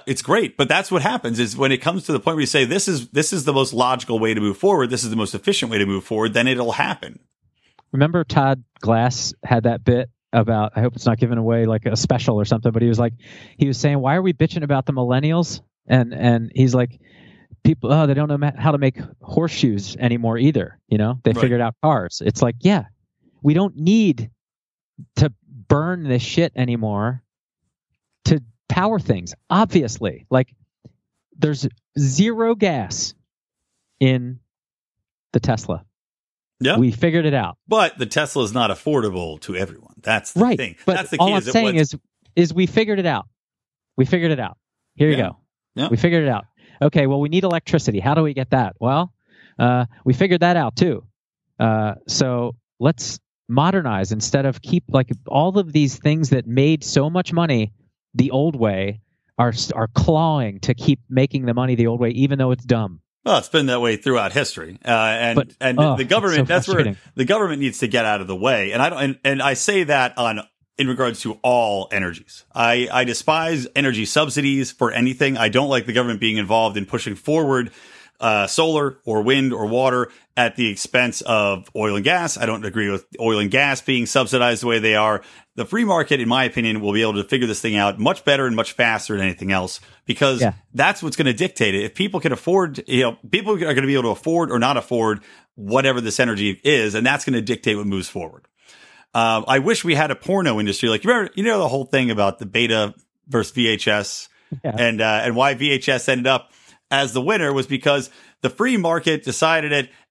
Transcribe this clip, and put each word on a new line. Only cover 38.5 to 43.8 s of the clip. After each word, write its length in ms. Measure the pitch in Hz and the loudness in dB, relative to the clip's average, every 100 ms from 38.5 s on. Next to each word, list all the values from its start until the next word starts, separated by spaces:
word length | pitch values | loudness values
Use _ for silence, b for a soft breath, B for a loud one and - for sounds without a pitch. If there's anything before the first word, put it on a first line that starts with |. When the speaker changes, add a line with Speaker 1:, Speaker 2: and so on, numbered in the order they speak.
Speaker 1:
not 160 | 120 113 | 0 0
affordable 680 | 95 - 147 107 90 85 78 | -2 0 0 0 -4 -6 -10
to 140 | - 92 | -8 -6
everyone. 400 | 95 - - - | -6 -8 -20 -10
That's 320 | - 110 - | -2 -2 0
the 60 | - | 0
Speaker 2:
Right. 180 | 240 196 | 2 2
Speaker 1:
thing. 180 | 120 85 - | -4 -6 -2
Speaker 2:
But 100 | 185 | -2
Speaker 1:
That's 140 | 185 | 0
the 60 | 151 | 0
Speaker 2:
all 80 | 185 | 2
Speaker 1:
key 60 | |
Speaker 2:
I'm 60 | 202 | 2
Speaker 1:
is 80 | 120 | 0
it 40 | |
Speaker 2:
saying 240 | 226 220 170 | 0 2 2
Speaker 1:
was 180 | 151 | 0
Speaker 2:
is, 60 | 151 _ _ _ - | -4 _ _ _ 0
is 180 | 170 | 0
we 120 | 165 180 | 2 0
figured 320 | - 214 202 | 2 0 0
it 60 | 175 | -2
out. 220 | 120 - _ _ _ _ _ | -2 -6 _ _ _ _ _